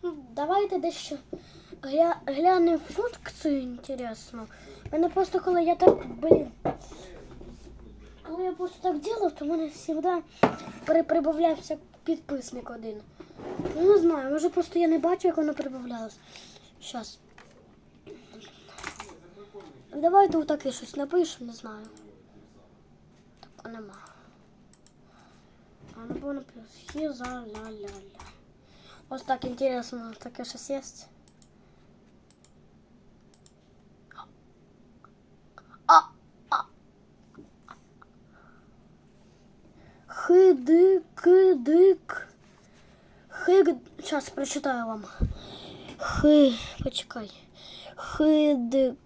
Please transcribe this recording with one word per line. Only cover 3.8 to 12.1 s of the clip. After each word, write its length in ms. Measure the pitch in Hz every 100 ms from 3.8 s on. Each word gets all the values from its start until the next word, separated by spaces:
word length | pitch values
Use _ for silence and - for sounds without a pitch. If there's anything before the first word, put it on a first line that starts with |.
| - 262 240 220 - 240 214 - - - -
Мене 160 | 302 339
просто, 320 | 359 370 370
коли 240 | 370 359
я 100 | 330
так, 320 | 339 359 - 247
блін, 440 | 240 311 - - - - - - - - - - - - - - - - - - -
коли 220 | - 330
я 80 | 370
просто 260 | 339 359 -
так 180 | - 302
делав, 340 | 320 453 392
то 100 | -
в 40 | 294
мене 220 | 330 311
завжди 520 | - - 311 330 349 - - - - - -
при-, 180 | - 330
прибавлявся 760 | 320 330 302 311 330 311 - 302 - -
підписник 680 | -